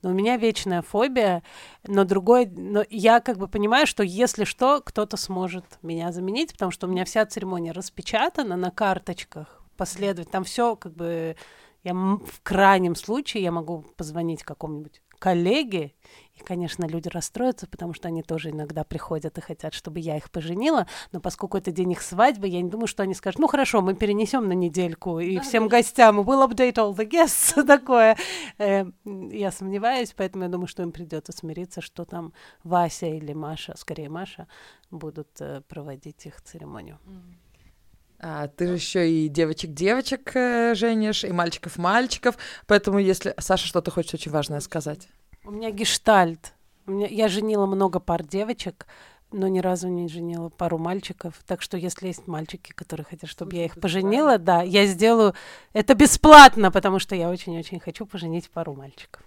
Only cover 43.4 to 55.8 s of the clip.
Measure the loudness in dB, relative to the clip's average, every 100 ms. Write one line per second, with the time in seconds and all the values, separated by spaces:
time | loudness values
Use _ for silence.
43.4 | 0 0 0 -2 -2 -6 -6 -6 -4 -4
44.4 | -4 -6 -6 -8 -8 -12 -16 _ _ -20
45.4 | -14 -10 -8 -4 -4 -2 4 6 6 0
46.4 | -14 _ _ _ -8 -4 -4 0 0 0
47.4 | 0 0 0 2 0 0 -2 -4 -4 -6
48.4 | -6 -6 -10 -12 -20 -20 -20 _ _ -4
49.4 | -2 0 0 -2 -4 -6 -6 -8 -10 -8
50.4 | -10 _ -4 -2 -4 -6 -8 -14 -14 -16
51.4 | _ -10 -8 -8 -8 -8 -10 -10 -10 -10
52.4 | -10 -14 -18 -20 -14 -14 -14 -16 -18 -14
53.4 | -10 -6 -6 -4 -4 -2 0 2 4 4
54.4 | 4 2 2 0 0 2 4 6 4 2
55.4 | -14 -20 -8 -4